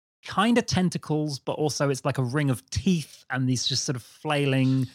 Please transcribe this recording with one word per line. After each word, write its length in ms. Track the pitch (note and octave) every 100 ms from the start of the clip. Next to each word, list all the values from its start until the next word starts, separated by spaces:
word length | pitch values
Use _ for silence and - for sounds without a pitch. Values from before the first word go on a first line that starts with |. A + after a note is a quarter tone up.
| _ _
kind 320 | - - A3 A#3+
of 80 | -
tentacles, 720 | F#3+ F3+ - - D3+ D3+ C3+
but 140 | -
also 380 | - D3+ - C#3+
it's 140 | C3
like 120 | D3 C3+
a 60 |
ring 260 | B2 C#3+ C#3
of 200 | A#2+ -
teeth 540 | - G3 F3 - - _
and 160 | C3 B2+
these 180 | B2 -
just 180 | B2+
sort 100 | -
of 80 | B2+
flailing. 840 | - - D#3 D3 C#3 C3+ C3 C3 B2+